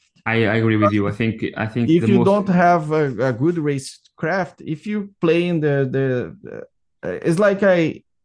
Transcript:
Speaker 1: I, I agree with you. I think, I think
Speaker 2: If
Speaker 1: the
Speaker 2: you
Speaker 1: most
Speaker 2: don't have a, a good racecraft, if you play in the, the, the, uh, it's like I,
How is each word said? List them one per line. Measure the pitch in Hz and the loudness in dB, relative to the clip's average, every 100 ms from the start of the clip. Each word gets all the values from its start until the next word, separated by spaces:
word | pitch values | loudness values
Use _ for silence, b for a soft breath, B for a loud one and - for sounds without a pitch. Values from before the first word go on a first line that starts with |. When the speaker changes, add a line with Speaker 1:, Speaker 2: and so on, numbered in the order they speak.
| _ _ - | _ _ -2
Speaker 1:
I, | 113 110 | 0 2
I | 113 | 2
agree | 113 107 | 2 2
with | 101 | 2
you. | 104 98 | 2 -2
I | |
think, | 101 113 110 - - | -2 -4 -2 -6 -6
I | 107 | -6
think | 120 120 | -2 2
Speaker 2:
If | 165 | 2
Speaker 1:
the | - | 4
Speaker 2:
you | 196 | 4
Speaker 1:
most | 190 | 4
Speaker 2:
don't | 208 196 | 2 2
have | 180 175 175 151 | 2 4 2 0
a, | 156 143 110 131 | -2 -2 -2 -2
a | |
good | 113 151 170 | 0 -2 0
racecraft, | 147 139 135 - _ - 160 190 180 - | -2 -4 -6 -16 _ -8 -4 -4 -4 -10
if | - 151 208 | -10 -10 -6
you | 208 202 - | -6 -8 -4
play | 165 170 175 | 0 2 0
in | 170 | 0
the, | 151 143 135 | 0 0 0
the, | 131 135 127 85 - | -2 -2 -2 -6 -10
the, | - 55 - _ _ _ - | -16 -14 -16 _ _ _ -10
uh, | 90 | -4
it's | 147 165 | -2 2
like | 208 196 | 2 2
I, | 202 180 156 - _ _ | 2 2 0 -4 _ _